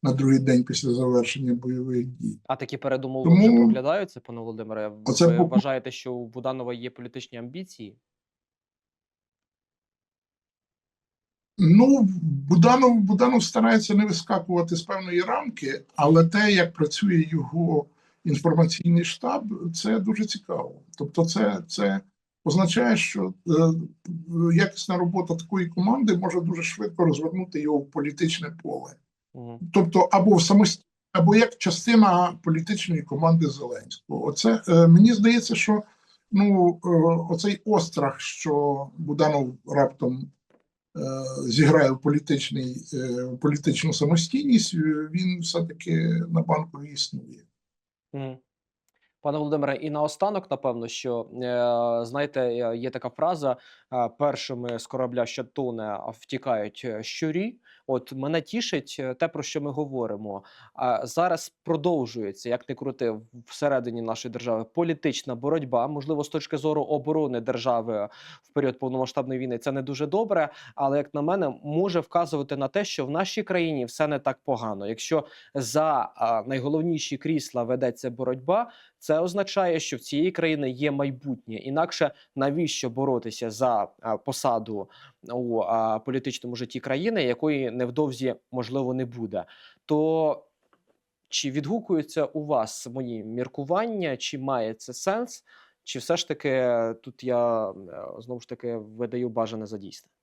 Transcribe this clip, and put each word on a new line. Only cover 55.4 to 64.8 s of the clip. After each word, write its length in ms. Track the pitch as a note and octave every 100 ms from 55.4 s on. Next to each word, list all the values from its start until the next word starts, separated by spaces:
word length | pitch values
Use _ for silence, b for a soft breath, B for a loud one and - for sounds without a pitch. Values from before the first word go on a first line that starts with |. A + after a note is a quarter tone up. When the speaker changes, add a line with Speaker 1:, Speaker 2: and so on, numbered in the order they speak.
Speaker 2:
тоне, 380 | B2 - B2+ A#2
а, 280 | G#2+ G2+ -
втікають, 720 | A#2 - C3+ C3+ A2+ G#2 -
е, 180 | B2+ A2
щурі. 540 | A2 - D#3+ D#3+ G#3+ B3 b b -
От 260 | C3 B2+
мене 280 | C3+ C3+ E3
тішить, 560 | D#3+ A3+ A#3 E3 - -
е, 140 | C3
те, 140 | B2+ E3
про 140 | D#3
що 180 | C#3 D#3
ми 100 | C#3+
говоримо. 720 | C#3 D3 C3+ A2+ G#2 G#2+ G2 b b b
А, 320 | - B2 A#2 B2
зараз 460 | - F3 E3 - _
продовжується, 840 | - D#3+ D#3+ D#3+ A#2+ A#2 G#2 G2 A#2+
як 200 | A#2+ -
не 60 |
крути, 360 | C3 C3+ C3 A#2+
в-, 120 | A2 A2+ A#2+ A#2+
всередині 560 | - D3 C3+ A#2+ A#2
нашої 300 | A2+ A2+ B2+
держави 320 | A#2 A#2 A2+
політична 720 | A#2 -